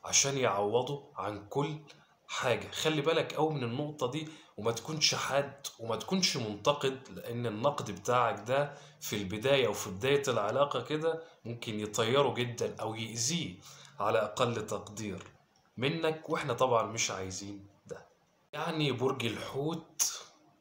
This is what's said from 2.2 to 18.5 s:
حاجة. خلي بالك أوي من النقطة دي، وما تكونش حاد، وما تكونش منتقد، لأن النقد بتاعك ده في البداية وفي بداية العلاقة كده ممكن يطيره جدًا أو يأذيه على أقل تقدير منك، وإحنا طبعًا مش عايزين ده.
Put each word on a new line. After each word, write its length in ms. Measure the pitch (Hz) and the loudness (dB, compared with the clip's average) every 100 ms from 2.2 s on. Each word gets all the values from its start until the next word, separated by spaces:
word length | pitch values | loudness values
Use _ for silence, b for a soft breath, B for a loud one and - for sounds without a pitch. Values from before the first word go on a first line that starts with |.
| - | -10
حاجة. 380 | - 127 107 - | -2 2 0 0
خلي 300 | - 160 156 | 0 2 2
بالك 340 | 151 165 - | 4 2 2
أوي 200 | - 156 | 2 2
من 100 | 151 | 2
النقطة 460 | 120 123 147 151 123 | -2 -2 -4 -2 -2
دي، 180 | 147 156 B B - | -2 -6 B B -2
وما 160 | 107 | -2
تكونش 420 | 117 - 175 - | 0 -4 2 2
حاد، 520 | 131 - 135 139 - - - | 2 2 0 0 -6 -12 -10
وما 180 | 113 110 | -4 -4
تكونش 400 | - 190 180 143 | 0 2 2 0
منتقد، 720 | 110 104 147 143 135 131 - | -4 0 2 2 0 -2 -10
لأن 360 | 92 - 120 120 | -12 -6 -4 -4
النقد 440 | 104 135 143 107 | 0 0 0 -6
بتاعك 540 | 92 98 123 117 101 104 | -6 2 4 4 0 0
ده 260 | 135 147 B B B | 0 0 B B B
في 160 | - 110 | -6 -4
البداية 520 | 98 107 127 139 117 | -4 -2 4 4 4
وفي 220 | 101 - | 0 -4
بداية 320 | 95 135 143 135 | -2 2 4 4
العلاقة 520 | 113 101 120 143 131 | 2 2 2 2 2
كده 420 | 117 151 165 165 B B | -2 0 0 -2 B B
ممكن 360 | 113 117 - 107 | -10 -8 -6 -4
يطيره 540 | 107 - 113 135 135 | -2 0 4 6 4
جدًا 420 | 110 123 117 107 - | 2 -2 -2 -4 -4
أو 140 | 110 | -6
يأذيه 600 | 110 113 117 117 170 110 92 B B B - | -4 -6 -2 -2 0 -4 -10 B B B -2
على 180 | 104 113 | 2 4
أقل 480 | 107 - 120 113 107 | 2 2 0 0 -4
تقدير 560 | 101 92 104 107 87 - - _ _ _ - | -6 -6 -8 -6 -8 -12 -20 _ _ _ -2
منك، 540 | 131 165 160 156 - | -2 2 0 -2 -4
وإحنا 220 | 156 147 | -4 0
طبعًا 300 | 117 131 117 | 2 6 6
مش 280 | 104 113 - | 4 -2 -2
عايزين 560 | 98 95 92 101 101 101 _ - | -2 -6 -8 -10 -12 -16 _ -14
ده. 200 | - - _ _ _ _ | -14 -14 _ _ _ _